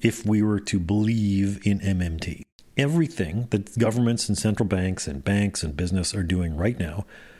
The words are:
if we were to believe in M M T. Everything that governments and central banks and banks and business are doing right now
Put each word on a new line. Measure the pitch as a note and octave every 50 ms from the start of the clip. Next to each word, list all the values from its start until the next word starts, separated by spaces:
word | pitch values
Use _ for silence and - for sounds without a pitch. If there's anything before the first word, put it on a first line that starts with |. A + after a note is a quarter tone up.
if | - A#2 - - -
we | G#2 A2 G#2+
were | G#2+ G#2+ G#2 G2
to | - - - G2
believe | F2 E2 G2+ G#2+ G#2+ A2 A#2 A2+ G#2 G2+ G2 G2 G2 G2 G2+ - - G#2+
in | G2+ F#2+
M | - G2 F#2+ F2+
M | F2+ E2+ E2 D#2+
T. | - E2+ - - - _ _ - - - - -
Everything | C#3 C#3+ D#3+ E3+ D#3+ C#3 - - F#2+ D2+ E2+ A2 A#2+ -
that | - G2+ F#2+ - - A#2
governments | A#2 A2 A2 A#2+ A#2+ A#2 A#2 G#2+ - -
and | G#2 -
central | - A2 G#2 - A#2 F#2+
banks | G2 F#2 F#2 F#2+ F#2 - - -
and | C#2 C#2 -
banks | F#2+ G2+ G2+ G#2 G2 - - -
and | D#2 C#2+
business | C#2+ F2+ E2+ F#2+ F#2+ F2+ - -
are | G2+ F#2
doing | E2 F#2 F2+ F2 E2 D#2
right | D2 F2 A2+ B2 -
now | F2 D#2+ D#2 G2 G#2 - - - - - - -